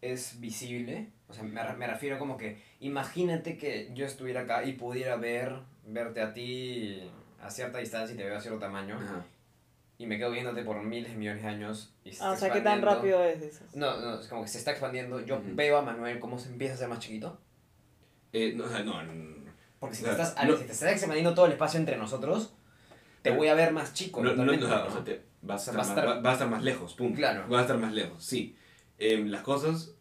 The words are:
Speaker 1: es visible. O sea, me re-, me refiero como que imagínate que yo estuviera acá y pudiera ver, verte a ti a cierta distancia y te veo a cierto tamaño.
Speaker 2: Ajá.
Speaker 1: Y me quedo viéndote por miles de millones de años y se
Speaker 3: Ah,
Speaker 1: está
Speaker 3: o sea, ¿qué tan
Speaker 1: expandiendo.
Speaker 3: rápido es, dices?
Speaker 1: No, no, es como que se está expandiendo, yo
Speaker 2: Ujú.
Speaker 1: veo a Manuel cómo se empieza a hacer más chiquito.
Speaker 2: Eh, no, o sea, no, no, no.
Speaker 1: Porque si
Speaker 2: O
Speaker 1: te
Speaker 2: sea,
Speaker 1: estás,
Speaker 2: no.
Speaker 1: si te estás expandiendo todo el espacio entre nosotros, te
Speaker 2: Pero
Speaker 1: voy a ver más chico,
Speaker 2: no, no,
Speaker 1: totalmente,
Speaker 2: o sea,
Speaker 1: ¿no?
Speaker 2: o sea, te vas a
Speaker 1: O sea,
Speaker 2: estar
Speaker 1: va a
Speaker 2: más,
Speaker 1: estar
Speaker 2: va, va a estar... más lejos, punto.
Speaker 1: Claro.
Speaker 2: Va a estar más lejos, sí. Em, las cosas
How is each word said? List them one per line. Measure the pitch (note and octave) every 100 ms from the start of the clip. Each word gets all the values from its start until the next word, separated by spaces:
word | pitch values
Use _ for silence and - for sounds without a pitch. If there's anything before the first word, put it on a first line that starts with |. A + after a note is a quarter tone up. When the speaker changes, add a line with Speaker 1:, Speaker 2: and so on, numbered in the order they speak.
Speaker 1:
es | B2+ B2+ - A#2+
visible. | A#2 - B2 A#2+ A#2+ - - - _
O |
sea, | G#2+
me | A2 G#2+
re-, | A2+ A#2
me | B2
refiero | - C#3+ C3+
como | C#3+ -
que | G#2+ G#2+ - _
imagínate | C3+ C#3 - F3 F3+ E3 E3+ D#3+
que | D3 G#2+ G#2+
yo | B2+ C#3
estuviera | B2+ C3 B2
acá | A#2+ A#2
y | C3
pudiera | B2 A#2+ B2 B2+ A#2
ver, | A#2 A#2+ B2 C3 - - G#2+
verte | A2 A#2 A#2
a | A2
ti | A2 B2 B2+ B2+ B2 G#2 F#2+ F2+ E2+ - -
a | -
cierta | - A#2+ B2
distancia | - A2+ A2+ G2
y |
te |
veo | G2 G#2
a |
cierto | A2+ A2
tamaño. | G2+ G2 G2 G#2+
Speaker 2:
Ajá. | - G2 - - _ _ _ _ _ _
Speaker 1:
Y | A#2
me | G#2
quedo | A#2+
viéndote | A#2+ B2 A#2
por | G#2+ G#2+
miles | G#2+ A#2 A#2
de | A2
millones | G#2 G#2
de | G#2+
años | G#2 G#2 G#2+ - _ -
y |
se | -
Speaker 3:
Ah, | G3
Speaker 1:
está |
Speaker 3:
o | F#3+
sea, | G3
¿qué | G3+
tan | G#3+ G#3
Speaker 1:
expandiendo. | G3+ G3
Speaker 3:
rápido | G3 F#3 F3
es, | D#3+
dices? | D3+ - - C#3
Speaker 1:
No, | C#3+ A#2
no, | A#2+ A2+
es | -
como | A#2
que | G#2+
se | A#2+
está | -
expandiendo, | - C3 B2+ B2 B2
yo | A2+ C3
Speaker 2:
Ujú. | G2+
Speaker 1:
veo | F#2 D3 D3
a |
Manuel | C3+ A#2 A#2+ A#2+
cómo | A#2+ B2
se | B2+
empieza | B2 C3+
a | B2+
hacer | B2
más | A#2+
chiquito. | A2 A2 G#2+ E2 _ _ _ _ _ _ _ _ _
Speaker 2:
Eh, | A2+ A2+ -
no, |
o | -
sea, | G#2
no, | G#2 E2+
no, | D#2+
no. | D#2+ D#2+ D2+ C#2+ - - _
Speaker 1:
Porque | B2+ A2
si |
Speaker 2:
O | A#2
Speaker 1:
te | -
Speaker 2:
sea, | E3
Speaker 1:
estás, | - C#3+
Speaker 2:
no. | D#3
Speaker 1:
si | -
te |
estás | - D#3
expandiendo | G#3 E3 D#3 E3+
todo | E3+ F3+
el |
espacio | F#3 D3+ E3
entre | D#3 B2
nosotros, | A2 C3 C#3 G3 A3 - _ _ - - - -
te | -
Speaker 2:
Pero | B2
Speaker 1:
voy | D3+
a |
ver | D#3 E3
más | D#3 C3+
chico, | - - B2
Speaker 2:
no, | B2
no, |
Speaker 1:
totalmente, | B2+ C3 D#3 A#2
Speaker 2:
o |
sea, | A2
Speaker 1:
¿no? | G2
Speaker 2:
o |
sea, | F#2+
te | E2+ - - _
vas | - G2+ -
a |
Speaker 1:
O |
sea, |
Speaker 2:
estar | A2
Speaker 1:
va |
a |
Speaker 2:
más, | G2+
Speaker 1:
estar | G2+ C#3+
Speaker 2:
va, | A#2+
va | A#2+
a |
estar... | C3 B2+
más | A2+
lejos, | B2+ - -
punto. | - A#2+ A2
Speaker 1:
Claro. | C#3 G2+ G2
Speaker 2:
Va | B2
a |
estar | A#2+ A#2
más | A2+
lejos, | G#2+ F2+ -
sí. | - B2+ G2+ - - - _ _
Em, | G#2+ A2 G#2+
las | G2
cosas | - C#3 D3+ E3 - -